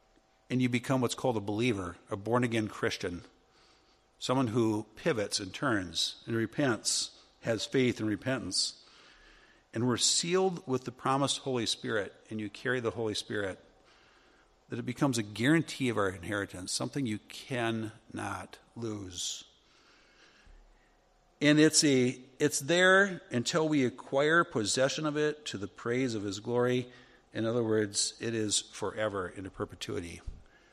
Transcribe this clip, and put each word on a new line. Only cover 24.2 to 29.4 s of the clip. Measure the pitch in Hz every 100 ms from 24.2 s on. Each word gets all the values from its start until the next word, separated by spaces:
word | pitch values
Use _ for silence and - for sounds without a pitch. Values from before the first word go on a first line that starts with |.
| 151 170 170
possession | 123 101 127 135 - 156
of | 147
it | 151 147 -
to | 104
the | 98
praise | - 120 123 131 110
of |
his | 101 98
glory. | 113 120 123 123 123 - - - _
In | - 113
other | 120
words, | 110 110 104 98 - -
it | 117
is | 113 107 -
forever | - - 101 110 107 98 90
into | 101